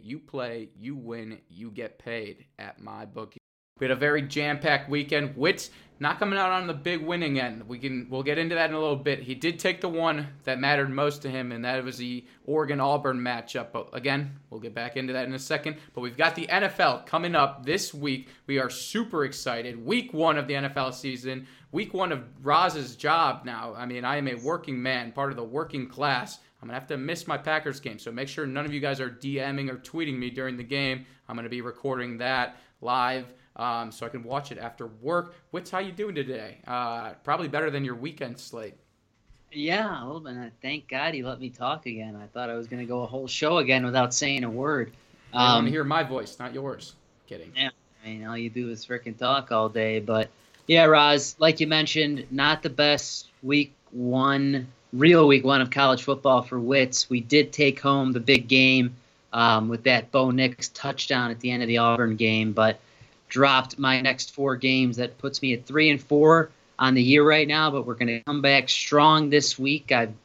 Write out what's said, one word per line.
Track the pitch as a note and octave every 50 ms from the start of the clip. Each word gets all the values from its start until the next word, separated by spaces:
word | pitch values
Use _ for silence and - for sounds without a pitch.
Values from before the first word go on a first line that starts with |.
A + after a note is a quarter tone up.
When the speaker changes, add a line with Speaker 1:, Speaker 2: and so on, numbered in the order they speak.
| -
Speaker 1:
You | G#2+ C3 D#3+
play, | D3+ - - C#3 B2 A#2+ A#2 A#2 A2 - _
you | - G#2 B2+ C#3+
win, | C#3 A#2 A2+ A#2 A#2 A2 A2 A2 - _ _
you | E2 F2+ A2+ A#2
get | G#2 A#2+ A2+ G#2+ - _
paid | - A#2+ A#2 A2+ G#2+ G2+ - - - _ _ -
at | G2+ G2 - -
MyBookie. | F#2+ G#2+ G#2 G#2+ A2 G#2 - A2+ A2 G#2 _ - _ _ _ _ _ _ _ _
We | C3+
had | B2+ C3
a |
very | B2 C#3+ D3 D3 D3
jam-packed | C#3 C#3 - D3 D3 D3 D3 C#3 D3+ D#3 D3 C#3 C#3 -
weekend. | C#3+ D3 C#3 C#3 D3+ D3 C#3+ C3+ C#3+ A#2+
Wits | C3+ F3 F#3+ - - - - - - _ _ _
not | C#3+ D3 D#3+ -
coming | G#3 G3 G3 G3
out | F#3+ F#3 F#3
on | F#3 F#3
the | F3 D#3
big | C#3+ C#3 F3 F3 E3
winning | D#3 D#3+ F3 F3 E3+ D3+ C#3 C3+
end. | B2+ A#2+ A2 A2+ G#2+
We | G#2+ B2 A#2+
can, | B2+ C#3 C3 B2+ B2 B2
we'll | C3 C3 C3+
get | C#3+ D3
into | D#3 E3 E3 F3
that | E3 D#3+ D#3
in | D#3
a | D#3
little | D#3 D3+ C#3+
bit. | C#3 C#3 D3 C#3 C3
He | C3+ A#2+ C3
did | C3 D3+ E3+ E3 E3
take | - F#3 F3 F3+
the | - F3+
one | E3 E3 E3 E3 D3+ D3 D3 C#3+ - - _
that | C3+ C3 B2+
mattered | C3+ C#3 D3 C#3+ C#3 C3+
most | C3 C#3 D3 D3 C#3+ D3 -
to | C3+
him, | B2+ C3 B2+ B2
and | A#2+ A#2 A#2
that | B2 B2+ C3 B2+
was | C3 B2+
the | - B2 B2 B2 B2 - - _ _ _
Oregon-Auburn | - D3 D#3 D3+ C3+ D3 C#3+ C3+ C#3 D3 C#3+ C#3+ C#3 C3 B2
matchup. | B2 B2 B2 A#2 A#2 - - B2+ A2+ - -
But | A#2 - - -
again, | B2+ A#2+ C#3 C3+ C#3 D3 C#3 - - _ _
we'll | A#2+ A2
get | G#2+ A#2 G#2+
back | A#2 A#2 B2 - C3+
into | C3 B2+ B2+
that | B2+ B2
in | B2+ C3
a | C3
second. | C3 - D#3 D3 D3+ D#3 D3+ - - - _
But | B2+ B2
we've | B2 A#2+
got | B2+ D#3+ E3 E3
the | F3 D#3+ -
N | E3+ G3 G3+
F | F#3 - -
L | F3+ D3 B2 B2 -
coming | - - D#3+ E3+ F3 E3+
up | D3+ C#3 C#3 C#3 C3+ B2
this | C3+ E3 G3 - - -
week. | D3 C#3+ C#3+ C3 B2+ - - - _ _
We | - C#3 C#3
are | C3 A#2+
super | - - - - - G#3+ A#3 A#3 - D#3+ C#3+
excited. | C3+ C#3 - - C3 A#2 A#2 A#2 B2 A#2 A#2 A2+
Week | C3+ A3 B3 A#3+ - -
one | D#3 E3 D#3+ D3+
of | D3 C3+
the | B2+ C#3+
N | C#3 C#3
F | C#3 C#3
L | C#3+ C3 C3 B2
season. | - - C3+ C3 A#2+ B2 C3 C3 C3 C3 - - _ - _ -
Week | E3 A3 G3 -
one | F#3 F#3 F3+ D#3
of | C3 A#2+ A#2 - - C3+
Roz's | C#3 D3 E3 F#3 F3+ D3+ D3+ C3+ A#2+ A#2
job | - - D3 D#3 E3 E3 C#3 B2+ - B2
now. | B2 A#2+ A2+ A2+ A#2 G#2
I | A2+ B2
mean, | B2 B2 B2 B2
I | B2 C#3+ D3
am | C#3 C3+
a | B2
working | A#2 A#2+ C#3+ E3+ E3+ E3 D3+ C3 B2 B2
man, | C3 C3 B2 A#2+ A#2 A2+
part | C#3 C#3 C#3
of | C3
the | A#2+ A#2
working | A2 A#2+ D3 D#3+ D#3+ - C#3 B2 B2
class. | - B2+ C#3+ C#3+ C3+ B2 B2 - - - _ _ _ _
I'm | - A#2
gonna | A#2+ C3
have | C3+ -
to | D#3 C3+
miss | C3 D#3 E3+ E3+ E3+
my | - D3+ C#3
Packers | C#3 D#3 D#3 D#3 D#3 D3+ C3+ C3+
game, | - C3 G#2+ G#2+
so | - A#2+ A#2
make | A#2+ C#3 C#3
sure | - - D3+
none | C3+ C3 C#3+ D3
of | D3+ C#3+
you | C#3+
guys | C3+ C#3+ C3+ C3
are | C3 B2
D | A#2 G#2 - C#3 C#3
Ming | C3+ C3 C#3 C#3 C#3 C#3 C3+
or | B2+ B2
tweeting | - - - E3 E3 D3 C3 B2
me | B2 B2
during | A#2+ C3 C3 C3 B2+ B2
the | A#2+
game. | A#2 C#3 C#3 C#3 C3 C3 B2+ C3 - _ _ _
I'm | - A2+
gonna | A#2 A#2 A2+
be | B2 B2 A#2
recording | B2 A#2+ - - C#3 C3 B2+ B2 B2 A#2 A2+
that | B2 B2+ C3 B2+ B2 B2 - - _ _ _ _ -
live, | A#2+ B2 C3 B2 B2+ C3 C3 B2+ B2+ - _ _ _ _
um, | - A#2 B2 A#2+ A#2 A#2 A2
so | G#2+ - A#2+
I | A#2
can | - B2 A#2
watch | A#2 C3+ C#3+ C#3 - B2
it | F2+
after | A#2 A#2 - - A#2+ A2+ A2 A2
work. | A#2 D3 E3+ F3 E3+ E3+ - - _ _ -
Wits, | F3+ F3 -
how | - F#3
you | G3 G3
doing | F3+ E3+ G#3 G#3 F3+
today? | D3 C3+ B2 B2+ A2+ G#2+ G2+ - - -
Uh, | - B2 B2 B2 A#2 A#2 A#2 A2 A2 - - _
probably | C#3+ D3 E3 F3 D3
better | C#3 D3 D#3 D#3
than | C#3 C#3 C#3
your | B2+ B2
weekend | A#2 B2+ D#3+ D3 - C#3+ A#2+ A#2+ -
slate. | - - - A#2 A2 G2+ - _ _ _ _ _ _ _ _ _ _ _ - _ _ _
Speaker 2:
Yeah, | D#3+ D3+ D3 D#3+ F3 G#3 A3 G#3 F3 C#3 A#2+
a |
little | B2+ D3+ E3
bit. | D#3 C#3 B2
Uh, | B2 B2 A#2 A2+ _
thank | - C3 D3 D3+ -
God | - C3+ C3 D3 E3 D#3+
he | C3+ B2
let | C3 B2+ A#2
me | C3 B2
talk | B2+ - B2 B2+ D3+ D#3 -
again. | B2 A2+ A2 A2 A2 G#2+
I | G#2 G#2
thought | G#2+ _ B2 B2 A#2
I | A#2
was | A#2 A#2
gonna | A2+ B2 B2 B2
go | A#2 B2 B2 B2
a |
whole | A2 B2 C3+ C3
show | A#2 - - D3+ D3+ E3+
again | E3+ C#3 B2 C3 C3 B2
without | B2 B2 C3 B2+ B2 -
saying | - D3+ C#3 C#3 C3 B2
a | A#2
word. | A2+ B2 C3+ D3+ D3+ C3+ A2+ A2 - - _ _ _ _ _ - -
Speaker 1:
I | B2 B2 A#2+ A#2+
wanna | A#2
Speaker 2:
Um, | A#2
Speaker 1:
hear | A#2+ D3 D#3 C#3+
my | C#3 D3+ E3 D#3
voice, | B2 C3 B2+ G#2+ - - -
not | B2 B2+ B2
yours. | C3+ C#3 C#3 A#2+ - - - - _ _ _ _ _ _
Kidding. | _ G2 E2+ E2 F2 -
Speaker 2:
Yeah, | C3 C3+ C3 - _ _ _ _ _ A2+
I | A2
mean, | A2 A2 G#2+
all | A2 A#2
you | A#2 A#2 A#2
do | A2 B2 B2 A#2
is | A2+ A2 -
frickin' | - B2 A#2+ A#2+ A#2 A2
talk | A2 B2+ B2 C3+ C#3 B2+ -
all | A#2+ A2 A2 A2
day. | G#2+ A2+ A2 A2 A2 A2
But, | G#2 G#2+ A2 A2 A2 - - _ _ _ _ _ _
yeah, | - E3 E3 E3
Roz, | D#3 D#3 D3+ D3 D3 D3 C#3+ C#3 - - -
like | D#3 E3 D#3+ D#3+
you | D#3+
mentioned, | D3+ D#3 D#3 D#3 D3+ - D#3+ D3+ D3 D3 C3+ - -
not | B2+ C#3 C#3 D3 D#3 D3+ -
the | D#3+
best | B2+ D3 D3 D3 D3 D3 - - - - - - _ _ -
week | C3 C#3+ D3 C#3+ C#3 - _ _ _ -
one, | B2 B2 B2 B2+ C3 C3 C#3 C#3 C#3 C#3 C#3 C#3 C3 B2+ B2+ - _ _ _ -
real | B2 C#3+ E3+ F3 E3 D#3 C#3+
week | C#3 C3+ B2+
one | C3 C#3 C3+
of | B2+ B2+
college | C3 C#3 C#3 C3 C3 B2+ -
football | C#3 C3+ C3 - C#3 C3 B2 B2
for | - C3 B2
Wits. | A#2 A#2+ C#3 C#3 C3 B2+ B2+ - - -
We | B2+ A#2+
did | A2+ A#2 C#3+ D3+ D3 D3+ -
take | - D3 C#3 C3+ -
home | - C#3 C#3 C#3 C3 C3
the | B2 B2
big | A#2 C#3 C3+ C3 A#2+ A#2+
game, | C3+ C3 C3 C3 C3 C3 B2 B2 B2 - _ _ _ _ _ _ -
um, | A#2 A#2 A#2 A2+ A2 A2 A2+
with | A#2 A2 A2+
that | C3+ B2 A#2 A2+ -
Bo | - C3+ C3 C3 B2
Nix | C3 C3 B2 B2 - - -
touchdown | - - - C#3 C3 - - - C#3 B2 B2 A#2+
at | A#2 A#2
the | B2 B2 B2
end | B2 B2
of | A2+
the | A#2 A#2
Auburn | A#2 A#2 A#2 A#2 A#2+ A2+ A2
game, | G#2+ A#2 A2 A2 A2 A2 A2 G#2
but – | A2 A2 A2 - - _ _ _ _ - _ _ _ _ _
dropped | - B2+ C#3 C#3 C3+ C3+ D#3+ - - -
my | C#3 C3 C3 B2+
next | C3 C3+ C3 C3 - - -
four | - C#3 C#3 C3
games. | B2+ C3 C3 C3 C3 C3 B2 A#2
That | A#2+ B2 A#2+ - -
puts | - C#3 C#3 - -
me | C3 A#2+
at | A#2 -
three | - C3+ D3+ D#3 D#3
and | D3 C#3+ -
four | - D3+ D3 D3+ D#3 E3 E3 D#3 D#3+ - _ _ _ _
on | - C3 C3 B2+
the | C3 B2
year | B2+ C#3 D3 D3
right | D#3 D3+ D#3 D3+
now, | C#3+ D3 D#3 D#3 D3
but | C#3 C#3 A#2
we're | A#2+ A2
gonna | A2+ B2 A#2+ A#2 A#2 -
come | D3 D3 D3 C#3
back | C#3 C#3 C3+ B2+ -
strong | - - - - D3 D3 D3 D#3 D#3 D#3 D3+ C#3+
this | C#3+ D3 C#3 - -
week. | - C3 C#3 D3 D3+ - - C3+
I've | A#2+ A#2 G#2+ A2 -